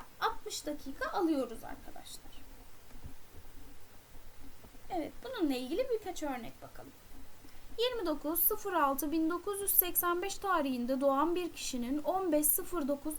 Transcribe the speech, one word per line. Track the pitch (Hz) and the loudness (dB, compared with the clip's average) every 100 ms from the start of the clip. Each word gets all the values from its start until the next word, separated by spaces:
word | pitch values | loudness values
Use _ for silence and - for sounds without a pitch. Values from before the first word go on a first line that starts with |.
| - - | -4 -2
altmış | 427 - 427 - - | 0 0 -4 -6 -4
dakika | 294 269 277 587 | -4 -6 -4 -2
alıyoruz | - 330 294 240 226 | 2 4 4 0 -4
arkadaşlar. | - - - - - - - - - - - - - - - - - - - - - - - - - - - - - - - - - | -8 -10 -8 -10 -10 -12 -10 -10 -10 -12 -12 -12 -10 -8 -6 -6 -8 -10 -10 -10 -8 -8 -10 -12 -12 -10 -10 -8 -8 -8 -10 -12 -4
Evet, | 370 285 - | -2 -2 -6
bununla | 480 508 311 | -8 0 2
ilgili | 254 254 349 539 | 2 0 0 0
birkaç | 440 381 339 | 0 -2 -4
örnek | 302 262 135 - | -4 -4 -6 -10
bakalım. | - - 139 131 - - - - - - - - | -12 -12 -14 -16 -12 -8 -8 -8 -10 -10 -6 0
Yirmi | 480 480 339 | 2 2 0
dokuz | 302 294 330 | 0 0 2
sıfır | - 415 403 | 4 2 2
altı | 359 277 269 311 | 4 4 4 2
bin | 320 320 | 4 4
dokuz | 349 349 403 | 2 0 -2
yüz | 392 | 4
seksen | - 359 - 359 349 | 4 4 4 4 4
beş | 392 - | 2 0
tarihinde | 403 349 277 254 240 262 | 4 4 4 2 2 4
doğan | 277 269 320 | 6 6 6
bir | 349 339 | 4 0
kişinin | - - 254 240 294 | -4 -4 -2 0 0
on | 294 370 370 | 2 2 4
beş | 302 302 | 6 6
sıfır | - 359 349 277 | 4 2 0 0
dokuz | 285 302 | 0 -2